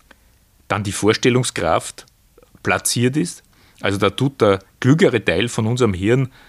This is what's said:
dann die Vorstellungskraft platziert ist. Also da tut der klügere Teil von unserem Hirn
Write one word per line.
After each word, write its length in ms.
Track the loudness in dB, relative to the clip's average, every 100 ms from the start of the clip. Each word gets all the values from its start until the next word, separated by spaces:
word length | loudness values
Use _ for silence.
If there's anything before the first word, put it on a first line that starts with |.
| _ _ _ _ _ _ -6
dann 160 | -4
die 80 | -4
Vorstellungskraft 1160 | 0 0 2 2 2 0 -4 -2 -2 -2 -14 -20 _ _ _ _ _
platziert 520 | -4 -2 -2 0 0 0
ist. 280 | -4 -8 _ _ _ _
Also 180 | -6 0
da 120 | -2
tut 300 | 0 -4 0
der 180 | 2 0 -4 _
klügere 440 | 2 4 4 2
Teil 240 | 0 -2 -2
von 180 | -4 -4
unserem 280 | 0 0
Hirn 380 | 0 0 0 0 -8